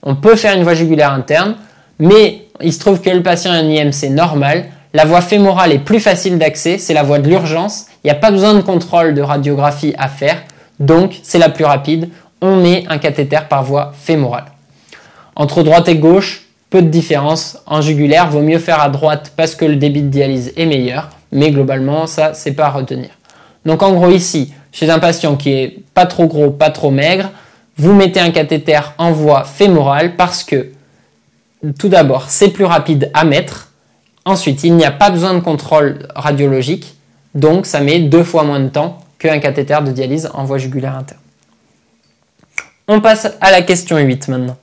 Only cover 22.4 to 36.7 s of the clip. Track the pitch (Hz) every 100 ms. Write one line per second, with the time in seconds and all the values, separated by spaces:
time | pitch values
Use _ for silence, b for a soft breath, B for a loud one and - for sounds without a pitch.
22.4 | - 139 151 139 131 131 127 _ b b
23.4 | b b 160 160 196 185 180 180 175 160
24.4 | 135 B B - 160 165 170 170 160 139
25.4 | 143 135 127 - - - 175 - 165 156
26.4 | 143 143 156 151 147 135 151 190 196 b
27.4 | b b b - 156 202 190 185 170 165
28.4 | 151 160 156 151 147 - 170 156 151 139
29.4 | 135 - 196 170 139 139 175 175 175 -
30.4 | - 139 127 b b b b b _ _
31.4 | _ _ 151 139 208 180 147 135 - -
32.4 | 196 175 190 170 143 151 - 151 160 143
33.4 | - - - _ _ _ _ _ - -
34.4 | - 135 170 170 151 139 202 180 185 180
35.4 | 175 147 - 156 147 143 - - 147 143
36.4 | 143 135 127